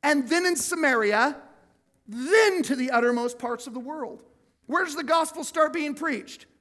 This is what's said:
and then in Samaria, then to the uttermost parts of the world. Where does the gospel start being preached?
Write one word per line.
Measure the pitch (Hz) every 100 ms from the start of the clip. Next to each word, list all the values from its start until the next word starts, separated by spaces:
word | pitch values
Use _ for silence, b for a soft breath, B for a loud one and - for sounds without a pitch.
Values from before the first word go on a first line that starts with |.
and | 285 294 240
then | 330
in | 359
Samaria, | 339 - 339 294 247 208 208 254 285 - - _ _ _ _ -
then | 220 262 427 427 370
to | 294 262
the | 254
uttermost | 240 240 240 240 240
parts | 240 240 269
of |
the | 240
world. | 247 311 233 - - _ _ _ _
Where | 311
does | 359 294
the |
gospel | 277 320 311 330
start | 302 339 311
being | 339 302
preached? | 247 320 240 - - - _